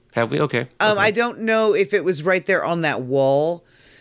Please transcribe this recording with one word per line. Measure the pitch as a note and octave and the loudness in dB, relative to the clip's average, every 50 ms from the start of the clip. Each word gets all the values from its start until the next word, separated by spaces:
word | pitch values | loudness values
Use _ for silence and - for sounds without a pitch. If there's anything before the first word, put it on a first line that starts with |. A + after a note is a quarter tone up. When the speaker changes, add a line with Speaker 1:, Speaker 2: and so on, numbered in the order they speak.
| _ _ | _ _
Speaker 1:
Have | - A#2 A#2 A2+ | -2 -2 -2 -2
we? | C3+ C3+ | 0 -2
Okay. | D3 C#3+ - A#2+ B2+ - _ - | -2 -2 -2 -4 -6 -6 _ -2
Speaker 2:
Um, | G3+ G#3+ | 0 0
Speaker 1:
Okay. | G#3+ G3 | 2 4
Speaker 2:
I | G3+ G#3+ | 2 2
don't | G3+ A3+ A#3+ A#3+ - - | 2 0 -2 -2 -4 -4
know | A3+ A3+ A3 A3 A3 G#3+ F#3+ | -2 0 0 2 2 2 2
if | F3+ G3 G3 G3+ | 2 0 0 0
it | F#3+ C#3+ | -2 0
was | F3+ F3+ C#3+ | 0 -2 -2
right | D3+ F#3 F#3 F#3 - | 0 0 0 0 0
there | - F#3 E3+ - | 0 -2 0 0
on | D3 E3+ E3+ | -2 -2 0
that | D#3+ D3+ B2 A2 | 0 -2 -2 -2
wall, | C3 B2 C3+ C#3 C3+ C3+ C#3 C#3+ D3+ E3 F3 E3 _ _ _ _ - - - - | -4 -2 0 2 2 4 2 2 2 0 -2 -6 _ _ _ _ -20 -20 -20 -20